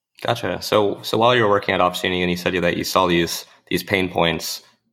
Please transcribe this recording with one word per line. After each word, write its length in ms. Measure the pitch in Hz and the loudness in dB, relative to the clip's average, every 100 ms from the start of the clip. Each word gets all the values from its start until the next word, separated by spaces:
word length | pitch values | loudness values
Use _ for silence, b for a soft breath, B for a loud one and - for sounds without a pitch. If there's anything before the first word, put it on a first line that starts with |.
| _ - | _ -8
Gotcha. 400 | - 120 92 90 | -4 -4 -4 -4
So, 380 | - 107 101 - | 0 2 2 -2
so 140 | - 110 | -4 2
while 180 | 117 123 | 4 4
you 80 | |
were 60 | 107 | 2
working 260 | 101 - 95 | 2 0 2
at 60 | |
Opsgenie 400 | 90 90 95 90 | 2 0 -2 0
and 100 | 90 | 0
you 60 | 87 | 0
said 180 | 87 90 | -2 0
that 200 | 87 - | 0 -2
you 80 | 82 | 0
saw 220 | 95 92 | 2 2
these, 380 | 87 85 - - b - | 2 0 -4 -12 b -6
these 160 | 85 | -6
pain 260 | - 98 - | -2 -2 0
points, 540 | 90 85 80 - - b b _ | 0 0 0 -6 -12 b b _